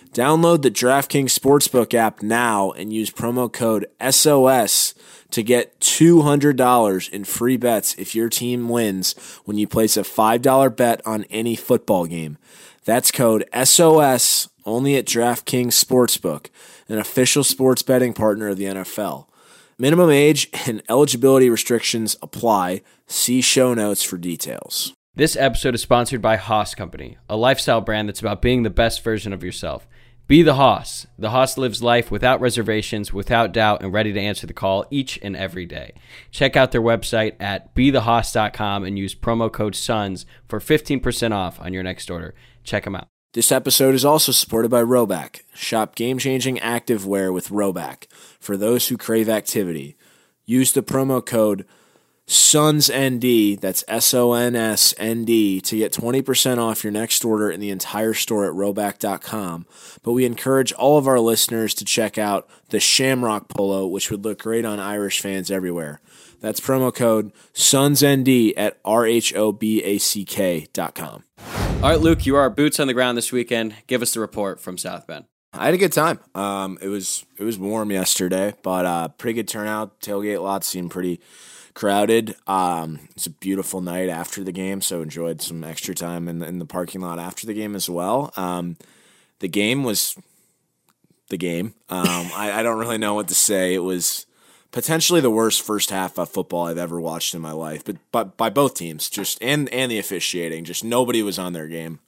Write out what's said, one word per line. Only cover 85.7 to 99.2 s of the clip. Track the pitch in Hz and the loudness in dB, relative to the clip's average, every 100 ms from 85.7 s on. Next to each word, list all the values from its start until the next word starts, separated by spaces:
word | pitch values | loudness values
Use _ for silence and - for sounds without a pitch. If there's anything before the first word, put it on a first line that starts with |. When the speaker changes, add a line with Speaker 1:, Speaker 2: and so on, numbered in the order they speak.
| 82 - | -12 -10
Speaker 1:
time | 87 85 87 85 | -8 -8 -8 -8
in, | 85 | -8
in | 82 87 | -8 -10
the | |
parking | 78 90 85 95 | -10 -8 -8 -8
lot | 90 85 | -10 -8
after | 87 - 110 | -10 -12 -10
the | |
game | 107 107 101 | -8 -8 -8
as | 90 | -6
well. | 85 92 123 143 - | -6 -2 -2 -4 -6
Um, | 90 90 87 82 _ _ _ _ _ _ | -6 -6 -8 -10 _ _ _ _ _ _
the | 95 | -6
game | 101 104 135 | -2 0 0
was | 127 98 - - _ _ _ _ _ _ _ _ _ _ - | -2 -2 -4 -8 _ _ _ _ _ _ _ _ _ _ -12
the | 95 | -8
game. | 87 85 107 - - | -4 -4 -6 -10 -10
Um, | 90 87 | -4 -4
<laughs> | 87 87 | -4 -8
I, | 90 104 | -8 -6
I | 104 | -2
don't | 117 113 | -2 -2
really | 117 113 | -4 -4
know | 104 | -2
what | 104 95 | -2 -2
to | |
say. | - - 98 92 | 0 2 2 0
It | 92 | 0
was | 90 90 85 - - _ _ _ _ | -2 -4 -4 -6 -10 _ _ _ _
potentially | 123 135 160 - 170 | -8 -2 0 2 2
the | 127 | 2
worst | 110 113 - | 2 2 0
first | - 104 - | -2 -4 -4
half | 95 92 - | -4 -6 -6
of | 85 | -6
football | - 85 87 85 | -6 -6 -4 -4
I've | 85 | -6
ever | 87 87 | -6 -6
watched | 82 80 - | -8 -6 -6
in | 85 | -8
my | 80 | -10
life, | 78 80 76 | -10 -10 -12
but, | - 92 _ | -12 -14 _
but | 120 101 - | -4 -4 -2
by | 113 | -2
both | 135 139 | 2 0
teams, | - 85 76 - | 0 -10 -8 -8
just | - | -6